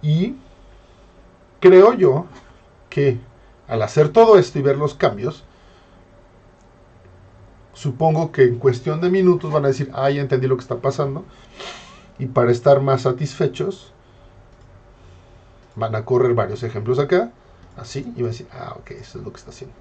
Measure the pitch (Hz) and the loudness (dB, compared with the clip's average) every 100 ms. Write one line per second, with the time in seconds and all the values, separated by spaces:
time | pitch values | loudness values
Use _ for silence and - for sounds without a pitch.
0 | 151 160 208 285 - - - - - - | 0 -2 -2 -6 -20 -20 -20 -20 -20 -20
1 | - - - _ _ _ 180 185 208 208 | -20 -20 -20 _ _ _ 6 8 8 6
2 | 156 139 - - - - - _ - - | 0 0 -4 -18 -20 -20 -20 _ -10 -2
3 | 143 117 - - - - - 113 107 - | -2 -2 -10 -20 -20 -20 -8 -6 -2 0
4 | 151 - 226 202 - - 139 139 147 - | 2 6 8 8 6 -2 0 0 -2 -2
5 | 151 101 123 151 - - - - _ - | -2 -2 -10 -10 -20 -20 -20 -20 _ -20
6 | _ - - _ - _ - _ - - | _ -20 -20 _ -20 _ -20 _ -20 -20
7 | - - - - - - - - 147 120 | -20 -20 -20 -20 -20 -20 -20 -10 -10 -2
8 | 160 156 160 - 127 120 135 120 - 156 | 0 0 -4 2 2 4 -2 -2 -6 -4
9 | 180 190 185 175 151 151 139 135 135 - | -2 2 2 2 0 -2 0 -2 -6 -2
10 | 135 143 139 131 131 127 - 120 131 131 | -2 -2 -2 -2 0 -4 -4 -6 -4 -4
11 | 139 143 196 - - - - - - - | -6 -6 -14 -20 -20 -20 -18 -18 -20 -20
12 | - - 131 - 120 120 147 139 135 131 | -20 -12 -4 0 0 2 4 4 4 0
13 | 190 - 147 - 151 - 196 185 - - | -2 -4 -8 -4 -6 -4 -8 -8 -16 -20
14 | - - - - - - - - - - | -20 -20 -20 -20 -20 -20 -20 -20 -20 -20
15 | - - - - - - - - 110 110 | -20 -20 -20 -20 -20 -20 -20 -8 -6 -6
16 | - 123 123 117 95 104 117 104 107 127 | -2 0 2 0 -2 -6 -10 -8 -4 -2
17 | 143 180 233 - - - - - 120 135 | 0 0 -2 -10 -20 -20 -20 -20 -14 -14
18 | 123 - 120 - - 131 - - - - | -12 -8 -8 -8 -14 -16 -16 -16 -18 -20
19 | - - - - - - - - | -18 -16 -16 -18 -20 -20 -20 -20